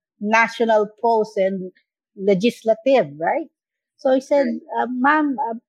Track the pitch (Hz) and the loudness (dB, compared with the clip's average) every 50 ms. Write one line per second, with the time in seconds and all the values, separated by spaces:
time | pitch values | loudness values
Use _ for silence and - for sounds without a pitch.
0 | _ _ _ _ 208 208 220 226 226 220 - - 240 226 220 214 214 208 - _ | _ _ _ _ -4 0 2 2 2 2 0 -2 0 2 4 2 2 0 -4 _
1 | - 233 233 220 214 214 - 202 190 190 196 190 185 185 - _ _ _ _ _ | 0 0 2 2 0 -2 -2 -2 -2 0 -2 -4 -8 -12 -14 _ _ _ _ _
2 | _ _ _ 208 190 202 202 180 196 240 233 - - 220 220 - - 269 277 247 | _ _ _ -4 0 0 0 2 2 -2 -2 -2 -2 -2 -2 0 2 2 2 2
3 | 185 143 143 147 160 185 220 294 330 247 _ _ _ _ _ _ _ _ _ _ | 2 0 -4 -6 -4 -2 -2 -4 -6 -8 _ _ _ _ _ _ _ _ _ _
4 | - 269 262 269 254 - 294 285 277 247 226 - - - - 233 233 233 254 254 | -2 0 0 0 0 0 0 0 0 0 -4 -6 -10 -8 -6 -4 -4 -4 -4 -2
5 | 247 277 302 311 302 294 269 214 - 233 - 233 - | 0 2 2 2 0 -2 -2 -4 -4 -6 -6 -10 -12